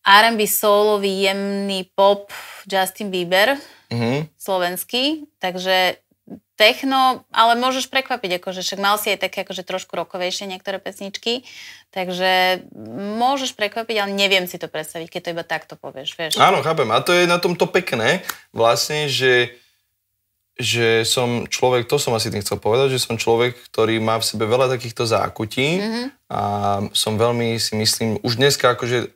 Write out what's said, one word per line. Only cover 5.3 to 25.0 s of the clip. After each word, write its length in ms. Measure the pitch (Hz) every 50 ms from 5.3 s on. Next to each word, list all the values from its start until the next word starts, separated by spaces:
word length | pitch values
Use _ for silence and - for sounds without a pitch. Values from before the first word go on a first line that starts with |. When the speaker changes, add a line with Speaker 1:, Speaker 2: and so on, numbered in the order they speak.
| _
Speaker 1:
takže 600 | _ - 185 175 185 180 185 185 185 185 180 - _ _ _ _ _ _ - - - _ _ _
techno, 760 | - 214 220 247 247 - 269 269 262 262 254 - - _ _
ale 240 | - 220 226 233 233
môžeš 300 | 233 247 262 262 262 254
prekvapiť, 520 | - - 262 269 - 262 254 - 185 180 180
akože 220 | - 196 180 185
však 180 | 185 - 196 185
mal 160 | 196 202 208
si 140 | 208 - 220
aj 100 | 196 185
také 220 | - 185 - 202 185
akože 180 | - 190 185
trošku 320 | 175 - 190 185 - _ -
rockovejšie 540 | 180 165 _ - 185 180 180 185 - 202
niektoré 280 | 196 185 185 _ 202 190
pesničky, 640 | 190 _ 190 196 - 202 196 202 - - 233 233 262 - - - - - - - - _ _
takže 760 | _ 190 185 180 180 175 185 185 185 185 185 185 185 185 - - - - 107 110 - 196 202 202 214
môžeš 380 | 226 240 254 277 277 262 254 -
prekvapiť, 420 | - 208 202 - 233 226 220 226
ale 140 | 208 202 202
neviem 320 | 196 196 202 190 196 190 180
si 120 | 180 -
to 100 | 170 -
predstaviť, 420 | 156 - 156 151 - - 170 160
keď 140 | 170 - 175
to 80 | - 175
iba 140 | 170 170 165
takto 280 | - 165 156 - _ 160
povieš, 400 | - - 143 - 131 139 - -
vieš. 180 | - 165 156 156
Speaker 2:
Áno, 240 | - 135 170 196 160
chápem, 260 | 131 156 160 156 131
a 120 | 107 113 127
to 120 | 147 -
je 120 | 175 175 175
na 120 | 170 175
tomto 260 | 175 - 180 175 - 190
pekné, 580 | 175 - 190 180 - - 117 110 127 165 185 - - - - _ _
vlastne, 560 | - 110 113 117 120 - - - 151 151 151
že, 460 | 143 127 120 131 131 123 123 120 117 - _ _ _ _ _ _ _ _ _ _ _ _ _ _ _ _ _ _ _ _
že 480 | - 127 107 117 120 117 113 113 113 113
som 420 | 110 - 135 123 120 120 117 -
človek, 400 | - - - - 127 127 123 117
to 100 | - 151
som 140 | 147 - 143
asi 160 | 120 110 107
tým 140 | 113 92 104
chcel 160 | 92 - -
povedať, 340 | - - 104 110 127 139 135
že 80 | 131 123
som 140 | - - 117
človek, 380 | 113 - 113 117 117 120 123 123 - -
ktorý 340 | - - - 113 110 113 113
má 180 | 110 110 110
v 80 | 113 110
sebe 180 | - - 107 113
veľa 220 | 104 117 127 135 127
takýchto 340 | 131 117 127 117 - -